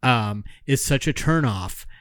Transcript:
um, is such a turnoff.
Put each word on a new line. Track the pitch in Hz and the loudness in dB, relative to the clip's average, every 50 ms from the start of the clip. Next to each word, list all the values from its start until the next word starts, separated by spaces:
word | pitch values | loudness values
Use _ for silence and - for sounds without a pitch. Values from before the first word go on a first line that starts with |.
| - | 4
um, | 127 123 117 110 104 104 107 110 - - - - | 4 4 4 2 -2 -4 -6 -8 -12 -16 -16 -2
is | - 139 135 - | 0 0 0 2
such | - 143 135 - | 2 0 0 2
a | 160 147 | 0 -2
turnoff. | - - 151 160 165 151 127 104 95 92 90 - - - - - - | 0 2 2 2 4 2 0 0 -2 -4 -8 -10 -10 -14 -16 -18 -18